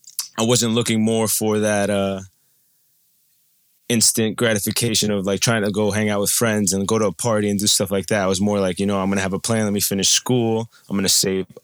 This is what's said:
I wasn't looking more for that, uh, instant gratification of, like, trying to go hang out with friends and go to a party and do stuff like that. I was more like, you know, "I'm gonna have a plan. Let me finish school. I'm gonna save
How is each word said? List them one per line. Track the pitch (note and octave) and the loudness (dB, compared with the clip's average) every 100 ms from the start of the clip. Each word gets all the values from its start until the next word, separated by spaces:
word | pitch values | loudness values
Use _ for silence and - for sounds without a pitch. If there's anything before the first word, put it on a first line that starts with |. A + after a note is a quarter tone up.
| - - - - | -18 -12 -8 -2
I | |
wasn't | A2+ A#2+ A#2 | 2 2 2
looking | A#2 A2+ A2 | 0 0 0
more | A2 A2+ A2 | 2 2 0
for | - A2 G#2+ | 0 0 0
that, | G#2+ G#2 G2+ | 0 0 0
uh, | G2+ G2 F#2+ F#2+ _ _ _ _ _ _ _ _ _ _ _ _ _ _ _ - | 0 -2 -4 -10 _ _ _ _ _ _ _ _ _ _ _ _ _ _ _ -2
instant | A2+ - - A2 F2+ | 0 2 2 -2 0
gratification | A#2 G#2+ A2 - A#2 G#2+ G#2 | 0 0 -2 -2 -2 0 0
of, | G2+ F#2+ | 0 -2
like, | G2 | 0
trying | - A2+ | 0 0
to | G#2 | 0
go | G#2 G#2 | 0 0
hang | G#2 G#2+ | 0 0
out | G#2 | 0
with | G2 | 0
friends | - A#2 G#2+ G#2 | 0 0 2 0
and | G2 G2 | 0 0
go | A2 | 0
to | G#2 | 0
a | |
party | E2 A#2+ G#2+ G#2 | 0 0 0 0
and | G2+ | 0
do | G#2 | 0
stuff | - G2 | 0 0
like | G2 F2+ | -2 0
that. | G#2+ | 0
I | F#2+ | 0
was | F#2 | 0
more | G#2 G#2 | 0 0
like, | F#2 F2+ | 0 0
you | G2 | -2
know, | G2+ | 0
"I'm | F#2+ | 0
gonna | G2 | 0
have | F#2+ | -2
a | F#2 | -2
plan. | - A2+ G#2+ | -2 0 0
Let | |
me | G2+ | 0
finish | - G2 F#2+ | -2 0 0
school. | - - B2 A2+ A2+ A2+ - - | 0 0 0 2 -2 -4 -14 -6
I'm | G2+ | -2
gonna | F#2+ | 0
save | - G2 F#2+ F#2 - | 0 0 -2 -4 -6